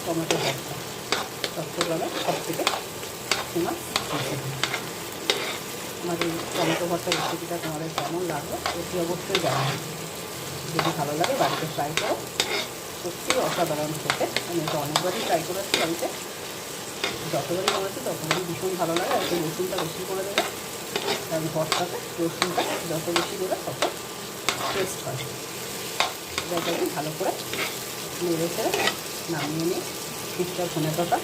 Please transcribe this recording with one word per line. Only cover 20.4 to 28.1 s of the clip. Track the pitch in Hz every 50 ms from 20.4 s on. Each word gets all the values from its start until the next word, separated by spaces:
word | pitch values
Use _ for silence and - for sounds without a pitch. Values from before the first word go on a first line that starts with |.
| - - - - - - - - - - - - - 403 - - - -
কারণ | 165 160 156 156
ভর্তাতে | - 160 156 - - - 180 175 - - - - - 175
রসুনটা | 170 165 - - 180 180 160 - - - - - 180 165
যত | 156 160 - 170 170
বেশি | 170 - - - 190
দেবে | 185 185 311 - -
তত | - - - - - - - - - - - - - - - - - - - - -
টেস্ট | - 196 185 - - - -
হয়। | - 131 131 - - - - - - - - - - - - - - - - - - - - - - - - - 170 175
এটাকে | 165 - 175 170 - 370 - -
ভালো | 151 151 156 156 -
করে | 254 277 - - - - - - - - - - - - - - - -